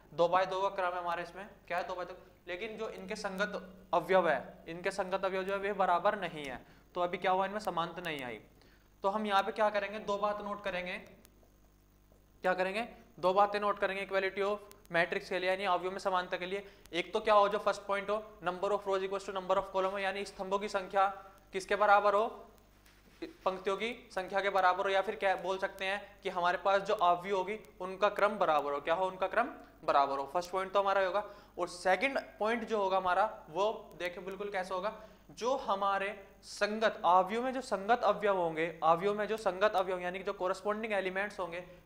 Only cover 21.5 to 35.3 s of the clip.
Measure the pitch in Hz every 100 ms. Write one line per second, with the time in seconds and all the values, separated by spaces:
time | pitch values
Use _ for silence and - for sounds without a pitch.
21.5 | 190 185 202 208 202 208 202 226 - -
22.5 | - - _ - - - - 165 - 190
23.5 | 185 196 196 226 247 - 190 185 196 196
24.5 | 196 180 185 196 196 190 202 196 175 175
25.5 | 190 190 - 190 202 - - 185 185 175
26.5 | 180 196 196 196 202 175 170 190 190 185
27.5 | 214 - - 185 190 202 202 208 208 165
28.5 | 151 143 143 165 175 185 185 190 208 269
29.5 | - - - 156 147 135 135 135 180 175
30.5 | 185 190 202 196 196 185 202 208 - -
31.5 | - 175 - 185 196 269 170 - - 214
32.5 | 233 226 214 190 190 180 180 214 - -
33.5 | 160 214 220 - - 175 185 180 196 202
34.5 | 196 185 185 208 214 - - -